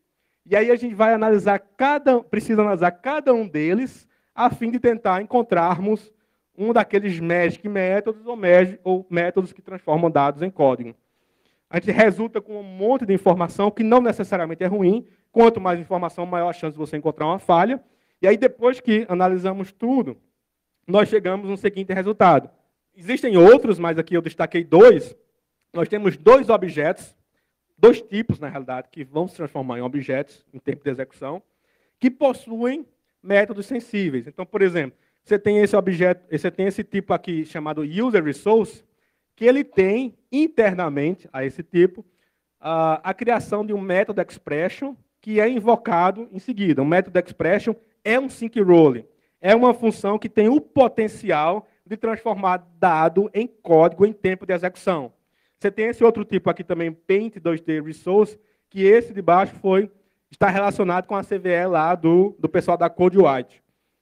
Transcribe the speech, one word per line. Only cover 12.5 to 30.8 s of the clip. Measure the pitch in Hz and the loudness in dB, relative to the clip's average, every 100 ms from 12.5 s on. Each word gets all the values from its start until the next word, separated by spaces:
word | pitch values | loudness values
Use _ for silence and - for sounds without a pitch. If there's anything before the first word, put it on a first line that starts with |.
| 208 | -16
um | |
monte | 202 185 208 262 214 | -14 -6 -2 -2 0
de | |
informação | 190 196 180 175 - 208 | 0 2 0 -2 -2 -4
que | 208 | -2
não | 220 247 | 2 2
necessariamente | 240 - 196 190 165 165 | 2 -4 -4 -4 -6 -6
é | 180 | -4
ruim. | 208 185 220 - _ _ | 0 2 0 -4 _ _
Quanto | - 226 226 | 4 4 4
mais | 185 175 | -4 -4
informação, | 165 180 175 - | -4 -6 -6 -8
maior | 175 175 175 | -8 -4 -4
a | |
chance | 165 160 | -6 -10
de | 147 | -10
você | 151 151 | -10 -6
encontrar | 151 - 151 | -6 -4 -6
uma | 190 | -4
falha. | - 170 202 262 _ _ _ - | 0 2 2 -2 _ _ _ -2
E | 190 | 0
aí, | 214 | 2
depois | 254 - 240 254 | 0 0 -2 -2
que | - 214 226 | 0 -2 0
analisamos | 180 185 185 185 190 185 | -2 0 0 -4 -8 -12
tudo, | - 233 262 156 113 _ _ _ _ _ _ - | -8 -4 -2 -4 -8 _ _ _ _ _ _ -2
nós | 196 208 | 0 2
chegamos | 214 180 190 196 | 0 -2 -6 -8
no | 196 | -6
seguinte | 208 196 190 | -6 -6 -8
resultado. | 190 190 214 190 139 - _ _ _ _ _ | -6 -4 2 4 4 0 _ _ _ _ _
Existem | 175 277 262 185 | -8 -6 0 8
outros, | 180 269 240 170 | 10 8 6 -4
mas | 170 160 | -4 -4
aqui | 165 | -4
eu | 170 | -4
destaquei | 165 - 160 175 | -4 -6 -6 -4
dois. | 165 160 240 170 - - _ _ _ _ _ | 2 8 8 8 0 -20 _ _ _ _ _
Nós | 170 160 | -6 -4
temos | 208 196 - | -2 -4 2
dois | 175 269 226 | 6 6 4
objetos, | 214 185 147 147 185 - _ _ _ _ _ _ - | -2 -2 -4 -4 -4 -12 _ _ _ _ _ _ 6
dois | 233 - | 6 6
tipos, | - 202 226 - | -4 -8 -6 -6
na | 143 | -8
realidade, | 139 131 127 - | -12 -10 -12 -12
que | - | -18
vão | 135 147 185 | -10 -6 -6
se | |
transformar | - 147 151 131 120 | -8 -10 -8 -8 -8
em | |
objetos | 123 147 131 131 147 _ _ | -8 -8 -6 -6 -8 _ _
em | 131 | -14
tempo | - - | -10 -8